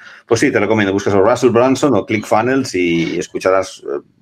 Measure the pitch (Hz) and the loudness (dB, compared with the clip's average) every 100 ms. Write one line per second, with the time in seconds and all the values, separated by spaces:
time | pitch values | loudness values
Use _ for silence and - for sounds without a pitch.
0 | - - - 113 143 113 101 110 98 98 | -20 -12 -2 0 2 0 0 0 0 0
1 | - 101 101 120 127 110 127 131 151 104 | 0 2 2 2 2 4 2 2 0 0
2 | - 107 - 107 120 135 127 92 87 85 | -2 -4 -2 0 0 -2 -2 -2 0 0
3 | 82 82 87 90 92 95 92 - - 71 | -2 -4 -8 -4 0 0 -2 -10 -10 -10
4 | - _ | -10 _